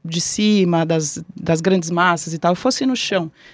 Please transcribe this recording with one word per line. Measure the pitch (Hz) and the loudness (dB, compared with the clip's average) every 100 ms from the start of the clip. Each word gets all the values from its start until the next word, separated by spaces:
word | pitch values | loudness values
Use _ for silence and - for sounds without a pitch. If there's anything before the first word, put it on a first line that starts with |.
de | 165 170 | -6 -4
cima, | - - 214 208 180 165 160 | -4 0 2 4 4 2 2
das, | 160 151 - - - | 0 -2 -8 -12 -8
das | 165 165 | -2 0
grandes | 180 190 165 | 2 0 0
massas | 175 180 170 165 | 0 2 0 -4
e | 160 | -2
tal, | 175 180 | 0 0
fosse | 254 - 262 | 0 0 -2
no | 254 | -2
chão, | - 190 160 - - | -2 -2 -2 -10 -20